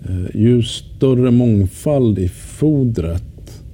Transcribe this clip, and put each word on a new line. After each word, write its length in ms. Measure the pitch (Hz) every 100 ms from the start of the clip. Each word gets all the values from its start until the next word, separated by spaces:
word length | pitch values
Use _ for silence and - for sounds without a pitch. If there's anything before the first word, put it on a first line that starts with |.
| 90
eh, 260 | 92 90 -
ju 200 | 113 123
större 680 | 120 - - - 135 123 127
mångfald 880 | 120 123 101 92 - 156 143 117 95
i 80 | 90
fodret 960 | - - - 151 143 127 101 82 85 - - - - -